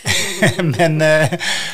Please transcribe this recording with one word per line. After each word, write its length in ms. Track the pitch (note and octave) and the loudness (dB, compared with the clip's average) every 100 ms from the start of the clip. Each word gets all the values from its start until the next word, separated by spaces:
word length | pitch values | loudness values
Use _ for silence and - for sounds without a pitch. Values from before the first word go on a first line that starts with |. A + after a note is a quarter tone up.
| - G3 | -4 -4
<laughs> 560 | - F#3 G3+ - E3+ B2 | -4 0 0 0 -2 2
Men, 240 | E3 D#3 | 2 2
eh, 300 | D#3 D#3 D#3 F3 - - - | 2 4 2 -2 -4 -6 -6